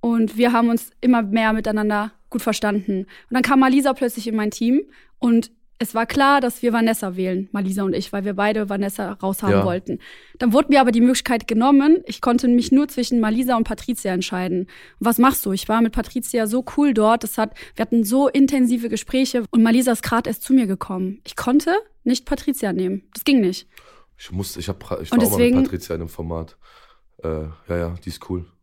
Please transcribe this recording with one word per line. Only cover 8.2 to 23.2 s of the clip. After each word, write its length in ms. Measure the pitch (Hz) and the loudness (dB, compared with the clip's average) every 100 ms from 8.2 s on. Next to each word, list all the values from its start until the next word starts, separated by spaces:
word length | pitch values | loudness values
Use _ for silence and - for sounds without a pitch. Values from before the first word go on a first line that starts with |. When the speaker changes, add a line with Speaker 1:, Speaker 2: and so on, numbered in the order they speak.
Speaker 1:
wir 100 | 196 | -6
beide 340 | 196 208 214 202 | -2 -2 -2 -4
Vanessa 440 | 190 196 - 190 | -4 -4 -6 -8
raushaben 460 | 196 196 196 202 202 | -6 -6 -4 0 0
Speaker 2:
Ja. 60 | |
Speaker 1:
wollten. 360 | 196 180 - 170 - - _ - | 0 -4 -6 -10 -10 -20 _ -2
Dann 140 | 240 | 2
wurde 160 | 233 294 | 2 4
mir 100 | 285 | 4
aber 100 | 262 | 6
die 100 | 233 | 4
Möglichkeit 460 | 240 254 - 240 - | 4 2 0 -4 -2
genommen, 500 | 220 247 277 285 339 - | 0 4 6 6 4 2
ich 140 | 220 | -4
konnte 280 | - 240 254 | 0 2 4
mich 240 | 240 233 | 2 4
nur 160 | 269 294 | 2 2
zwischen 320 | - 240 247 | -2 -2 0
Malisa 360 | 214 220 254 240 | 0 0 0 0
und 80 | |
Patricia 480 | 226 214 - 233 202 | -2 -6 -6 -4 -2
entscheiden. 500 | 185 185 185 185 180 | -4 -4 -4 -4 -4
Und 440 | 185 - - _ 220 | -6 -12 -20 _ -2
was 120 | 233 | 4
machst 280 | 254 269 - | 4 2 -4
du? 60 | |
Ich 160 | 190 - | -6 -2
war 120 | 220 | 0
mit 120 | 226 | 0
Patricia 540 | 233 220 - - 240 214 | -2 -6 -8 -4 -4 -2
so 160 | 240 254 - | -2 -4 0
cool 180 | 294 | 2
dort, 280 | 220 214 233 | 4 2 2
es 140 | 220 - | -2 -4
hat, 160 | 220 - - - | -4 -6 -20 -8
wir 60 | |
hatten 180 | - 233 | -2 0
so 240 | 202 254 277 | 2 2 2
intensive 600 | 277 277 277 247 240 233 | 4 2 4 2 0 -2
Gespräche 560 | 208 - 262 262 247 214 | -6 -4 -2 0 -2 -2
und 120 | 233 | 2
Malisa 300 | 226 226 254 | 4 4 2
ist 100 | 226 | 0
grad 240 | - 233 - | 0 -2 -2
erst 160 | 220 | -8
zu 100 | - | 2
mir 140 | 262 214 | 2 2
gekommen. 540 | 190 - 185 185 202 | -4 -6 -6 -6 -8
Ich 120 | - - | -14 -8
konnte 360 | - 269 311 381 440 _ | 0 2 2 -2 -4 _
nicht 220 | - 247 - | -2 -2 -2
Patricia 460 | 269 - 254 208 | -4 -4 -4 -4
nehmen. 320 | 180 185 196 _ | -2 -2 -4 _
Das 80 | - | -6